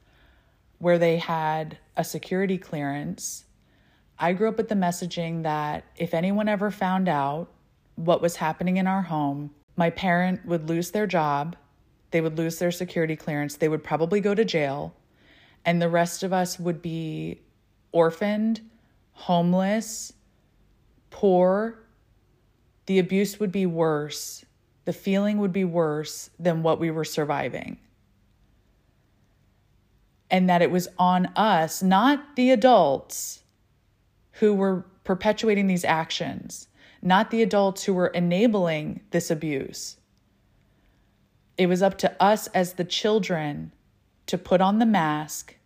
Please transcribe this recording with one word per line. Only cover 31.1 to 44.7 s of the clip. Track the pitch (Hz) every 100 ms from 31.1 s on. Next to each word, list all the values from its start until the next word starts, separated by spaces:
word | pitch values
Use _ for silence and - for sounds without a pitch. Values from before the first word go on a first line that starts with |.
| 180 180 -
us, | 214 175 160 -
not | 190 190 254 285 - -
the | 254
adults | 254 254 220 151 135 - - - - _ _ _ _ _ _ _ _ _
who | - 214
were | 202 196 185 - _
perpetuating | - 185 214 214 226 202 196
these | 180
actions, | - 160 160 - 151 - - - - _ - _
not | 180 185 220
the | 226
adults | 214 208 196 190
who | -
were | 180 175
enabling | 180 175 175 240 208 175 156 151 - -
this | 175 -
abuse. | 156 156 135 - - - - _ _ _ _ _ _ _ _ _ _ _ _ _ _ _ -
It | 180
was | 180
up | 196 190
to | 185 -
us | 190 214 -
as | 190 180
the | -
children | 175 - 214 214 180 165 147 156 160 - _ _ _ _ -
to | 175
put | - 180
on | 190